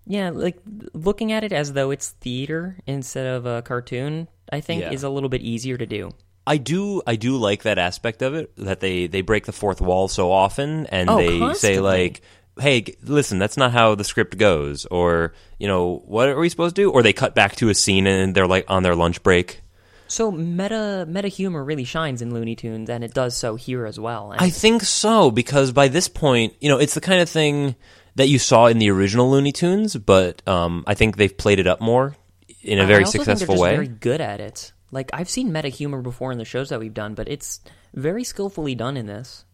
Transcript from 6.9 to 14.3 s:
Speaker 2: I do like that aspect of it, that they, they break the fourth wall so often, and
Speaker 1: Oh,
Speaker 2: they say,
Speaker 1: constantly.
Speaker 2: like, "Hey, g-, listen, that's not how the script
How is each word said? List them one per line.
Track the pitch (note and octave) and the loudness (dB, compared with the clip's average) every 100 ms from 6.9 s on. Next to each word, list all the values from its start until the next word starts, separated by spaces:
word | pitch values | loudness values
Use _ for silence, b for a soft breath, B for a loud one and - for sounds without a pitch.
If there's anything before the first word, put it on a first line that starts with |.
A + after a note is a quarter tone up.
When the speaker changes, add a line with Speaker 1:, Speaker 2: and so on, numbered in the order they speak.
| G3 - | -4 -2
Speaker 2:
I | A2+ | -2
do | A#2 C3+ | 0 0
like | G#2+ G2+ | 0 0
that | A2 F#2+ | 0 0
aspect | F2 - A#2 A2 | 0 -2 -8 -4
of | C3 | -6
it, | D#3 - - | -4 -10 -10
that | G2 F#2+ | -6 -4
they, | F#2+ F2+ F2 | -2 -2 -2
they | F#2+ | -4
break | F#2 G#2+ | 0 0
the | - | 0
fourth | - G#2 F#2 | -4 -4 -2
wall | F#2 F#2 F#2+ | 0 2 0
so | - F2+ | 0 2
often, | F#2+ G2 G2+ C#3+ D#3 D#3 | 4 2 0 -4 -6 -4
and | F#2+ F2+ | -2 2
Speaker 1:
Oh, | G#3+ | 2
Speaker 2:
they | E2+ | 2
say, | E2+ | 2
Speaker 1:
constantly. | - - G#2+ F#2+ | -2 0 2 2
Speaker 2:
like, | F#2+ F#2 F2+ - b b b - | 2 2 0 -4 b b b -2
"Hey, | C#3+ B2+ | 2 2
g-, | G#2 - | 0 -14
listen, | - D3 C3+ F#2+ | -2 0 0 -2
that's | G2+ - | -2 0
not | B2+ | 2
how | A#2+ A2+ | 6 4
the | G#2 | 4
script | G#2 - A2 | -2 -2 -2